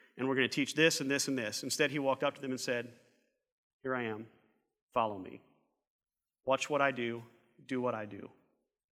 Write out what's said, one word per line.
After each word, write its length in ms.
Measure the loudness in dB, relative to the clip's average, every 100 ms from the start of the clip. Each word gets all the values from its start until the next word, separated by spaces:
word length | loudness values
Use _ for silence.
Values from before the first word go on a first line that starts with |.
| -18 -4
and 100 | 0
we're 80 | 2
gonna 140 | 2
teach 240 | 2 0
this 260 | 4 4 4
and 100 | 0
this 200 | 0 0
and 80 | 0
this." 240 | -2 -4
Instead, 280 | -4 0 0
he 80 | 2
walked 260 | 0 2 0
up 100 | -2
to 60 |
them 100 | -6
and 80 | -4
said, 320 | -2 -2 -4 -14 _ _ _ _ _ _ _ _
"Here 120 | -4 -2
I 80 |
am. 240 | -2 -4 -10 -18 _ _ _ _ _
Follow 240 | 0 0 -2
me. 240 | -10 -14 _ _ _ _ _ _ _ _ _ _
Watch 260 | 0 0 2
what 120 | 2
I 100 | 2
do. 320 | 2 -4 -4 -10 -20 _ -20 -4
Do 120 | -2
what 160 | 0 -2
I 100 | -6
do." 240 | -10 -14 -18 _ _ _ _ _